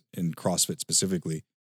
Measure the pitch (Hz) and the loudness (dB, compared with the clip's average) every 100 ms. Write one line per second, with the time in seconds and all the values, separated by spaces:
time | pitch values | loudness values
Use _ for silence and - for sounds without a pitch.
0 | _ - 85 - 98 87 - - - - | _ -4 -2 0 0 2 0 -2 0 2
1 | - 175 165 160 - _ | 2 0 -2 -6 -6 _